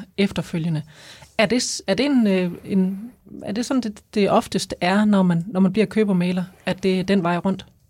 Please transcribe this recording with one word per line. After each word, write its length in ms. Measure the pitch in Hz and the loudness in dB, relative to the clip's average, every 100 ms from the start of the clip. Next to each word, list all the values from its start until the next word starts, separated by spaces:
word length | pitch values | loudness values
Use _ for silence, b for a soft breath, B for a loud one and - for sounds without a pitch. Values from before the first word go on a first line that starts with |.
| 202 - | -4 -2
efterfølgende. 640 | 196 - - 175 170 151 - B B B B - | -2 -2 -4 -4 -2 -4 -6 B B B B 0
Er 80 | 214 | 0
det 160 | 247 | 0
s-, 200 | - - - | -2 -6 -4
er 60 | |
det 120 | 190 285 | 0 2
en, 220 | 262 214 | 4 4
øh, 240 | 185 180 175 - | 2 0 -4 -4
en, 340 | 196 190 196 233 - - - | 0 0 -2 -12 -18 -20 -14
er 80 | - | -8
det 140 | 196 240 | -6 -2
sådan, 160 | 262 | -2
det, 180 | 220 208 _ | -2 -8 _
det 160 | 214 196 | 0 2
oftest 440 | 202 - 190 - - | 2 0 -4 -4 -4
er, 240 | 175 202 214 | 0 2 4
når 180 | 202 | 4
man, 200 | 180 165 180 | 4 2 -2
når 120 | 185 | 0
man 120 | 190 | 2
bliver 120 | 196 208 | 2 0
købermægler, 580 | 220 208 185 175 185 175 - - | 0 0 2 0 -2 -6 -8 -8
at 180 | - | -4
det 160 | 190 185 | -2 0
er 40 | |
den 200 | 185 202 | 0 0
vej 140 | 170 175 | 2 0
rundt? 280 | 196 185 - _ _ | -2 -4 -6 _ _